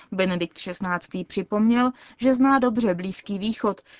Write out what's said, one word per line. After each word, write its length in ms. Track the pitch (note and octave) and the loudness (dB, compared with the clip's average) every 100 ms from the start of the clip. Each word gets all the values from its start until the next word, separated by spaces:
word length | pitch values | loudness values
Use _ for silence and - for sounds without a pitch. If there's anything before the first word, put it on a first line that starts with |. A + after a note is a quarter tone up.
| - | -10
Benedikt 460 | F#3+ F#3+ F3+ E3+ - | -2 0 0 -4 -6
šestnáctý 680 | - F3+ F#3+ F3 - F#3 | -10 -6 -4 -4 -6 -8
připomněl, 680 | F3 - F#3 G#3 A3 A#3+ B3+ B3+ - - | -6 -6 -2 2 4 4 2 -2 -14 -2
že 180 | B3 | 2
zná 240 | B3+ C4+ C4+ | 4 4 4
dobře 360 | B3+ A3+ A3+ | 2 2 0
Blízký 440 | F3 F3+ F#3+ - G3+ | 0 -4 -8 -6 -4
východ, 420 | G#3 A3 A3 F#3+ - - | -4 -2 -2 -4 -10 -16